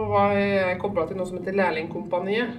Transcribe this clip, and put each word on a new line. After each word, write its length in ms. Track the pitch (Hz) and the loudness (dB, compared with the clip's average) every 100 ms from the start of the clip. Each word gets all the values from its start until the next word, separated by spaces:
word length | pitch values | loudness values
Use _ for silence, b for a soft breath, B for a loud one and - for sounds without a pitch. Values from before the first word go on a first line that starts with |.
| 214 | 2
var 240 | 202 202 | 4 4
jeg 460 | 202 202 196 185 185 | 4 2 2 2 0
koblet 280 | 202 180 160 | -2 -2 -2
til 80 | 190 | -4
noe 100 | 180 | -6
som 120 | 180 | -6
heter 140 | 185 | -2
Lærlingkompaniet. 960 | 196 180 160 165 165 - 180 190 220 240 | 2 2 0 -4 -8 -4 -2 0 -2 -2